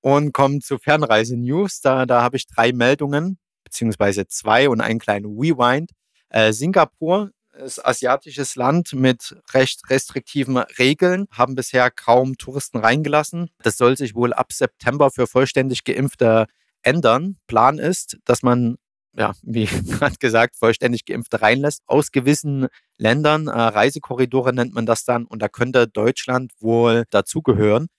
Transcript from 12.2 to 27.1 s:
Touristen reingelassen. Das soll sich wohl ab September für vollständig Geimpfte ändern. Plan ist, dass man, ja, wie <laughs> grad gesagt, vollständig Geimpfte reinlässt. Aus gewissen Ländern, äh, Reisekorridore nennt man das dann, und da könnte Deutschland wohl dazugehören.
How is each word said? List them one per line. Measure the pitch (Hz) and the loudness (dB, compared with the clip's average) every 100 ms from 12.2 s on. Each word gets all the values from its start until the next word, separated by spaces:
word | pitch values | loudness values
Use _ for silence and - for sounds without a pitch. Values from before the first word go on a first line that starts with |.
| 131 131 | 2 -6
Touristen | - 139 - 117 | -10 -10 -8 -2
reingelassen. | 110 135 147 151 147 170 170 _ | 0 0 0 -2 -2 -8 -10 _
Das | 113 - | -4 2
soll | 123 131 | 2 2
sich | 131 | -4
wohl | 110 120 | -2 -2
ab | 120 131 | -2 -6
September | - 131 _ - 143 139 | -4 -6 _ -4 2 0
für | - 120 | 2 0
vollständig | 127 135 - 131 123 - | 2 0 0 -2 -4 -4
Geimpfte | 131 139 - 120 110 110 _ _ _ | -4 -4 0 2 2 0 _ _ _
ändern. | 120 160 127 123 180 190 _ | 0 2 2 2 0 -10 _
Plan | 113 123 151 | 4 4 2
ist, | 143 185 - - - | -4 -4 -8 -10 -2
dass | 120 | 0
man, | 127 123 117 123 _ _ _ - | 2 2 0 -4 _ _ _ -6
ja, | 104 - | -6 -6
wie | - 117 107 | -8 -4 -4
<laughs> | - - | -4 -6
grad | - 147 - | -2 -4 -2
gesagt, | 127 113 123 - | 0 2 2 2
vollständig | 113 113 123 117 - | 0 2 -2 -4 -6
Geimpfte | - - 110 | -10 -6 0
reinlässt. | 107 127 143 - - | 2 2 -2 -6 0
Aus | 143 147 | 0 0
gewissen | 139 127 147 151 139 131 _ _ _ | 0 0 0 -2 -4 -4 _ _ _
Ländern, | 110 135 151 156 151 | 0 2 2 0 -2
äh, | 117 | 0
Reisekorridore | 117 107 120 147 - 127 123 131 127 | 0 2 0 0 -10 -2 0 0 0
nennt | 123 120 120 | -2 -2 -2
man | 113 | -2
das | 113 | -2
dann, | - 120 117 | 0 -4 -4
und | 110 | -6
da | 104 | -8
könnte | - 123 127 117 | -4 0 2 2
Deutschland | - 113 - - 127 131 _ | 0 -2 -2 -4 -4 -4 _
wohl | 110 117 117 117 | -2 2 2 2
dazugehören. | 113 | 2